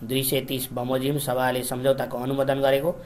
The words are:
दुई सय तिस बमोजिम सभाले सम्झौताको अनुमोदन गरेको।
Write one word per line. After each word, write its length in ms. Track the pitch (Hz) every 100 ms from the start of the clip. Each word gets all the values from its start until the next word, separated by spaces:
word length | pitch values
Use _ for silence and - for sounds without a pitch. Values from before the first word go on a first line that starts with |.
दुई 200 | 113 131
सय 180 | 131 135
तिस 320 | 131 135 127
बमोजिम 440 | 123 123 131 135 147
सभाले 460 | 139 123 127 127
सम्झौताको 540 | 123 127 131 135 123 120
अनुमोदन 440 | 127 139 135 139
गरेको। 340 | 135 139 160 -